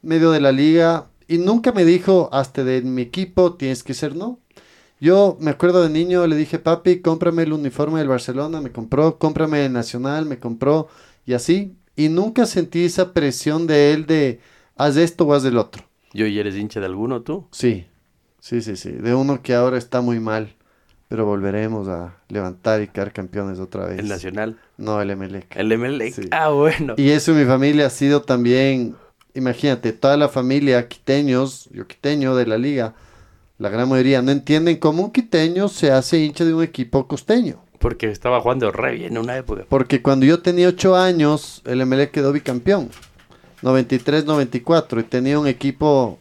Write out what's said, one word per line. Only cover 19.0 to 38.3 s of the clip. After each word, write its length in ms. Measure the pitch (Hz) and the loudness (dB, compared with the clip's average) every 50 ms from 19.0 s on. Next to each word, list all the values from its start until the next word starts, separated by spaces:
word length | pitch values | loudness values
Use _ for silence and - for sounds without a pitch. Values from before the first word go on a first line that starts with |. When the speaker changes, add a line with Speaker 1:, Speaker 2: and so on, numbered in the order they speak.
| 92 117 123 | -2 -2 0
Speaker 1:
uno 280 | 131 135 139 139 127 | 0 0 0 -2 -4
que 120 | - - 127 | -2 -2 0
ahora 220 | 120 123 127 127 127 | 2 2 0 0 -4
está 220 | 120 - - 123 | -6 -4 -4 -4
muy 200 | 123 120 120 113 | -2 -2 -2 -4
mal, 340 | 113 113 110 110 107 110 _ _ _ _ _ _ _ _ _ _ _ _ | -4 -4 -4 -6 -6 -10 _ _ _ _ _ _ _ _ _ _ _ _
pero 180 | - 110 110 | -4 -2 -2
volveremos 640 | 104 101 98 95 98 98 104 110 110 113 107 98 95 | -2 -2 -2 -4 -4 -4 -4 -4 -4 -6 -8 -8 -8
a 280 | 90 85 87 85 87 _ _ _ | -8 -8 -10 -14 -16 _ _ _
levantar 520 | 98 104 95 90 90 90 _ 113 110 107 | -8 -8 -8 -8 -10 -6 _ -2 0 0
y 60 | 104 101 | -2 -6
quedar 240 | _ - 98 101 | _ -8 -8 -8
campeones 460 | - - 95 90 - 104 101 98 95 90 | -8 -12 -12 -10 -8 -8 -8 -6 -8 -10
otra 260 | 95 92 - 98 92 | -12 -10 -10 -10 -8
vez. 120 | 90 92 92 | -8 -8 -8
Speaker 2:
¿El 100 | 104 104 | -8 -8
Nacional? 500 | 98 87 90 92 92 107 107 110 113 113 _ _ _ - | -8 -8 -10 -10 -8 -6 -8 -8 -8 _ _ _ _ -12
Speaker 1:
No, 220 | 107 107 107 104 | -6 -4 -4 -4
el 80 | 104 98 | -2 -4
Emelec. 440 | 98 98 98 95 98 98 90 _ - | -6 -8 -10 -12 -12 -14 -14 _ -8
Speaker 2:
¿El 160 | 98 98 110 | -4 -2 0
Emelec? 420 | 110 117 120 127 143 139 113 117 135 | 0 0 -2 -4 -6 -6 -6 -8 -8
Speaker 1:
Sí. 80 | - - - | -10 -8 -4
Speaker 2:
Ah, 160 | - 156 160 156 | -2 0 0 2
bueno. 440 | 147 143 147 156 156 - 160 135 113 | 2 4 2 2 2 0 -4 -6 -2
Speaker 1:
Y 140 | 123 139 139 | 2 2 4
eso 220 | 147 151 147 165 | 4 2 2 2
en 60 | 165 151 | 4 4
mi 40 | 143 | 4
familia 420 | 123 131 131 135 143 151 147 147 | 4 4 4 4 2 4 4 2
ha 40 | 135 | 2
sido 320 | - - 143 139 147 143 | 0 0 0 2 2 2
también, 720 | 143 - 131 120 120 120 123 127 135 135 135 131 120 107 - - _ _ _ _ _ _ _ | 2 0 0 0 2 2 4 4 4 2 0 0 -2 -6 -8 -12 _ _ _ _ _ _ _
imagínate, 580 | 135 131 127 120 - - 143 131 120 - 117 | -4 -4 -4 -4 -2 0 -2 -2 0 -2 -4
toda 240 | 110 - - 135 143 | -4 0 2 2 4
la 120 | 147 147 143 | 4 2 0
familia 600 | - 139 127 127 135 143 143 147 127 120 120 - | 0 -2 -2 0 0 0 2 2 2 2 0 -2
quiteños, 800 | - _ _ - 135 143 147 139 127 127 135 135 135 - - _ | -12 _ _ -2 0 0 2 2 0 0 0 -2 -6 -12 -20 _
yo 140 | - 104 98 | -16 -16 -16
quiteño 480 | _ - _ - 139 151 147 139 131 131 | _ -18 _ -4 -2 -2 0 0 0 0
de 100 | 127 120 | 0 0
la 120 | 110 107 113 | 0 0 -2
liga, 360 | 123 143 143 131 117 110 113 _ - _ _ _ - _ _ _ _ _ _ _ | -2 -2 -2 -2 -4 -4 -8 _ -20 _ _ _ -20 _ _ _ _ _ _ _
la 100 | 110 101 | -8 -6
gran 180 | 101 113 127 127 | -4 -2 0 0
mayoría 320 | 135 131 127 131 139 127 | 2 2 4 4 2 2
no 120 | 123 131 | 2 0
entienden 440 | 143 143 135 - 151 156 160 170 165 | 0 -2 0 0 0 2 2 2 0
cómo 280 | 160 - 156 151 170 190 | 2 0 0 0 0 -4
un 80 | 226 | 0
quiteño 560 | - 269 233 - - 165 156 165 175 180 202 202 | -2 -2 -2 2 0 2 2 2 0 0 -2 -2
se 220 | 196 - - 147 | -2 0 2 4
hace 260 | 135 131 127 - - 165 | 4 4 2 2 0 0
hincha 260 | 156 151 143 - 170 | 0 0 -2 0 0
de 80 | 165 160 | 0 2
un 80 | 160 | 0
equipo 440 | 165 160 - - 127 117 - 139 131 - | -2 -2 -2 -8 -8 -2 -2 -2 -2 -2
costeño. 540 | 151 139 - - 214 240 240 156 - - _ _ _ _ | -8 -10 -2 0 0 0 2 -2 -6 -10 _ _ _ _
Speaker 2:
Porque 320 | - 123 117 - - 110 | -2 -2 -2 -2 -6 -6
estaba 300 | 104 - - 123 | -6 -4 -2 0